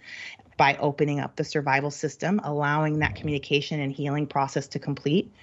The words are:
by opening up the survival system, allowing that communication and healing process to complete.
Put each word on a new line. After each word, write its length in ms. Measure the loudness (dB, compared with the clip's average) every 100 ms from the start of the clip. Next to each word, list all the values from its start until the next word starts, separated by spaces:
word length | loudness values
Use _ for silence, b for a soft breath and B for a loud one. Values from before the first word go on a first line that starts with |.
| B B B B -8 4
by 180 | 4 6
opening 420 | 2 2 0 0
up 160 | -4 -4
the 60 |
survival 460 | -2 -2 2 2 0
system, 480 | -2 -6 -2 0 0
allowing 560 | 0 0 2 2 2 2
that 160 | 2 0
communication 640 | -4 -4 0 -2 0 -4
and 120 | -4
healing 360 | -2 -2 -2 -2
process 400 | 0 0 -2 -6
to 120 | -8
complete. 520 | -6 -4 0 0 0 B